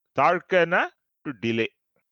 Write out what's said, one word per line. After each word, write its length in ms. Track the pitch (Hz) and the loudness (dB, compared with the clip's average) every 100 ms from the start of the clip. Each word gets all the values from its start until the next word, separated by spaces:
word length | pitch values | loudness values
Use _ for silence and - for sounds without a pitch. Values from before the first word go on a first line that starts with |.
| _ - | _ 0
தாழ்க்கன்னா 680 | 147 175 - 185 170 185 339 - _ _ - | 2 0 0 0 2 0 -2 -8 _ _ -14
to 60 | 117 | -6
delay. 260 | 117 113 110 - _ _ _ | -4 -2 -4 -8 _ _ _